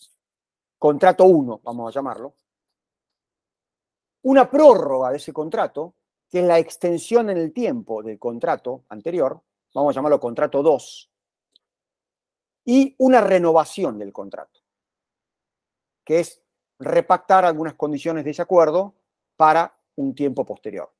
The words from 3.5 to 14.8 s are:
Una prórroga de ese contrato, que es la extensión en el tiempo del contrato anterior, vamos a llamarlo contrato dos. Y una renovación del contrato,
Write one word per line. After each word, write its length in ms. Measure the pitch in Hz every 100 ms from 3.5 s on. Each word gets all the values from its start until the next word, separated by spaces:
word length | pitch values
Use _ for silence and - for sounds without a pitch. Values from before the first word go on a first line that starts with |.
| _ _ _ _ _ _ _
Una 260 | 262 269 247
prórroga 600 | 285 302 208 147 131 127
de 60 | 143
ese 140 | -
contrato, 640 | 147 156 220 170 - 170 _ _ _ _
que 120 | 180
es 60 | 180
la 120 | 170
extensión 720 | 165 - 180 170 - 233 220
en 80 | 180
el 160 | 160
tiempo 480 | 196 220 123 101 110
del 160 | 110 104
contrato 680 | 120 120 170 135 123 127 _
anterior, 500 | 104 165 175 139 156 _ _ _ 127
vamos 200 | 143 135
a 0 |
llamarlo 240 | 147 143
contrato 440 | 120 117 147 143
dos. 480 | 151 139 - - - _ _ _ _ _ _ _ _ _ _ _ _ _ _ _ -
Y 300 | 254 269 -
una 240 | 262 254
renovación 760 | 196 185 170 160 147 - 151 107
del 120 | 101
contrato, 480 | 101 98 - - _ _ _